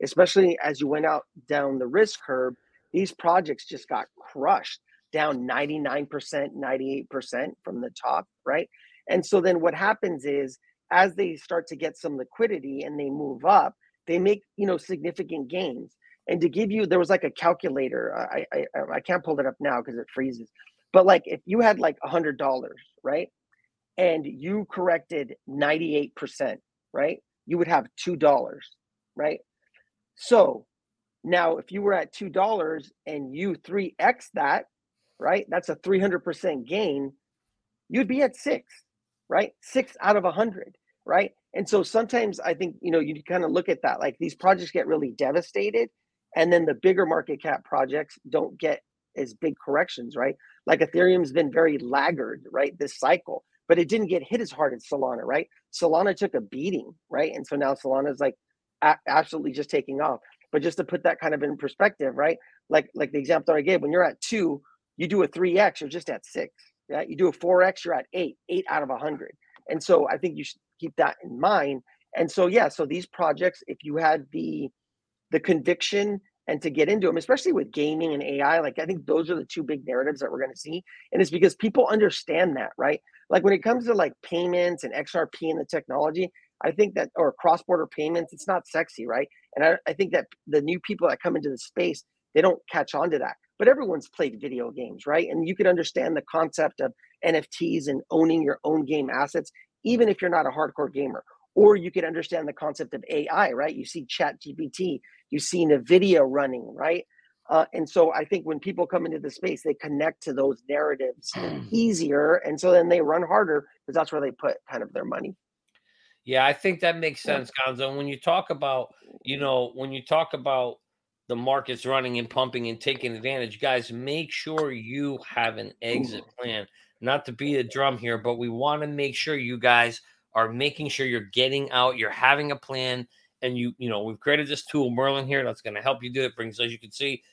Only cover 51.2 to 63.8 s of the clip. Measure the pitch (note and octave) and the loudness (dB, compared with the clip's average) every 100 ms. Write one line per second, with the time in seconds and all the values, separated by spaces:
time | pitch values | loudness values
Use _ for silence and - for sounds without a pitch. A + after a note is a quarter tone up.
51.2 | D3+ C#3+ D3+ D#3+ E3 D3 A#2+ C3 C#3+ D#3 | 2 0 2 4 4 2 -2 0 0 -2
52.2 | A2+ A#2 - - C#3+ - C#3+ - C3 F3+ | -6 -10 -6 -2 -2 -2 -8 -2 2 2
53.2 | - - - _ - E3+ F3 A3 G3+ D#3+ | 0 -12 -12 _ 2 4 4 0 0 -2
54.2 | C3+ E3 - - D3 B2 - C#3+ C3 A#2 | -2 -6 -4 -2 -2 -2 -6 -4 -2 -4
55.2 | A#2+ C#3 - _ _ - E3+ D#3+ G3 F#3 | -4 -4 -4 _ _ -2 2 4 2 0
56.2 | G3+ C3 G#2 C3 E3 F3 - D#3+ _ C3 | -2 -2 -6 -6 -4 -4 -6 -16 _ -4
57.2 | D#3 - - C#3+ C#3 C#3 C3+ C3+ C#3+ C3 | -2 -4 -6 -2 -2 -2 -2 -2 -2 0
58.2 | C#3+ - _ _ _ - D3+ D3+ - C#3+ | -2 -2 _ _ _ 0 2 2 2 2
59.2 | D#3 D#3+ D3+ C3 C#3 D3 C#3 C3+ D3+ B2 | 2 -2 -6 -6 -4 -4 -2 -2 -2 -4
60.2 | _ _ _ D3+ E3 D#3 F3 F3+ F3 D#3 | _ _ _ -2 -2 -2 -4 0 0 0
61.2 | D#3+ D3+ C#3+ D3 C#3 - G3+ - C3+ C3 | -2 -2 -2 -4 -6 0 0 0 -4 0
62.2 | D3 E3 _ _ - D#3 - - D3 D3 | 0 0 _ _ 0 0 0 -4 -4 -2
63.2 | C3+ D#3+ D#3+ D#3 D3 F3+ | 0 2 4 4 4 2